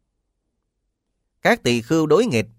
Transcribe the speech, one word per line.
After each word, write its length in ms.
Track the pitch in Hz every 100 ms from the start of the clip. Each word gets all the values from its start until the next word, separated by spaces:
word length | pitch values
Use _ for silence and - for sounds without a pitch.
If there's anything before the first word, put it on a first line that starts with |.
| _ _ _ _ _ _ _ _ _ _ _ _ _ _
Các 200 | 175 233
tỳ 180 | - 120
khưu 260 | 113 160 151
đối 200 | 160 240
nghịch, 200 | 117 104